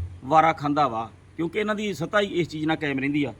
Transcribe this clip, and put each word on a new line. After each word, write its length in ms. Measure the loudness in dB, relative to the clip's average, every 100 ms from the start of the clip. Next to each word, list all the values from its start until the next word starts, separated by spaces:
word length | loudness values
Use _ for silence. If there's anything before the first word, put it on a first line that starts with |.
| -8 -10 4
ਵਾਰਾ 280 | 6 6
ਖਾਂਦਾ 340 | 2 0 2 2
ਵਾ, 240 | 0 -6 -12 -16 -6
ਕਿਉਂਕਿ 220 | -4 -2
ਇਹਨਾਂ 160 | -2 -2
ਦੀ 180 | -2
ਸੱਤਾ 260 | -4 0 0
ਹੀ 80 | 2
ਇਸ 200 | 0 -2
ਚੀਜ਼ 180 | -2 -2
ਨਾਲ 100 | 0
ਕਾਇਮ 240 | 0 -2
ਰਹਿੰਦੀ 240 | 0 0
ਆ। 100 | -2